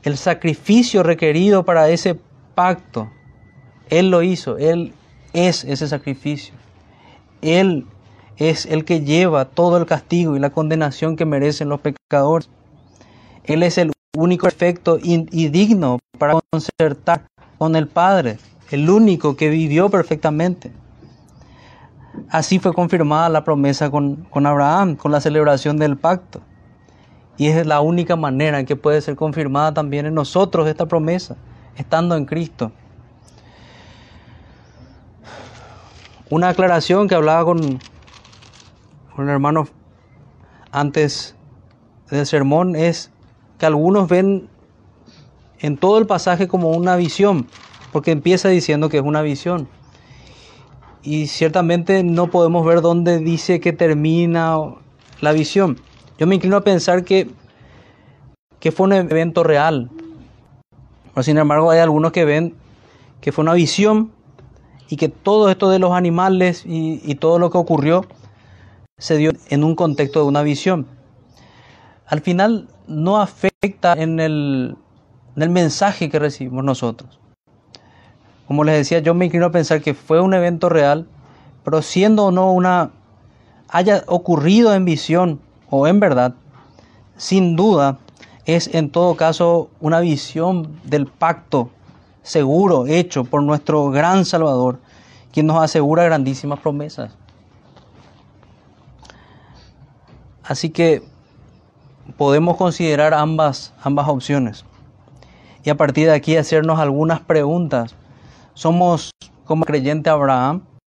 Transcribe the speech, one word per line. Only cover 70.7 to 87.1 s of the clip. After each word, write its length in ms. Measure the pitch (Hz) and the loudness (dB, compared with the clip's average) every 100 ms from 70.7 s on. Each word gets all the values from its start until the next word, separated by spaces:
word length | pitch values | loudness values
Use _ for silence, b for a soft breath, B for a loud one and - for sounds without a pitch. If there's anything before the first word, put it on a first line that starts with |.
| 175 131 - _ _ _ b b b b b b b - | -4 -6 -16 _ _ _ b b b b b b b -8
Al 120 | 151 | -4
final 480 | 180 175 208 220 - _ - | -2 0 0 0 -8 _ -12
no 340 | 156 170 214 | -4 0 0
afecta 720 | 202 - 190 _ 202 196 175 | -2 -4 -6 _ -8 -2 0
en 260 | 170 160 160 | 0 0 -2
el, 560 | 160 151 143 135 123 - _ _ _ _ _ - | -2 -2 -2 -4 -4 -10 _ _ _ _ _ -4
en 40 | |
el 60 | 160 | 0
mensaje 600 | 180 165 - 196 202 160 | 2 0 0 -2 -2 -4
que 100 | 151 | -2
recibimos 460 | 147 143 127 127 135 | -4 -6 -10 -4 -4
nosotros. 540 | 131 120 113 - _ _ _ _ _ _ b b b b b b b - | -2 -4 -8 -18 _ _ _ _ _ _ b b b b b b b -6
Como 160 | 147 | 0
les 120 | 151 151 | 2 0
decía, 220 | 139 170 | 0 0
yo 160 | 156 | 0
me 120 | 170 180 | 0 0
inclino 200 | 170 175 | 0 0
a 60 | |
pensar 280 | 170 156 156 | 0 0 -2
que 140 | 151 | -2
fue 260 | 139 - 160 | -6 0 2
un 140 | 190 | 2
evento 360 | 190 175 165 175 | 2 0 0 0
real, 380 | 165 143 151 165 b b b b - | 2 2 0 -4 b b b b -12
pero 200 | - 156 | -4 -2
siendo 420 | - 180 208 214 202 | -2 0 2 4 2
o 60 | |
no 200 | 180 190 | 2 2
una, 380 | 180 180 180 156 _ _ _ b b b b b | 2 2 0 -2 _ _ _ b b b b b
haya 360 | 170 180 202 - | 0 2 0 0
ocurrido 640 | 175 175 160 151 208 233 | -4 0 0 4 4 4
en 120 | 196 180 | 4 0
visión 540 | 156 - 170 180 151 _ _ _ | -2 0 0 0 -4 _ _ _
o 160 | 135 147 | 0 2
en 140 | 202 | 4
verdad, 340 | 202 127 127 123 - b b b b b b | 4 2 0 -4 -20 b b b b b b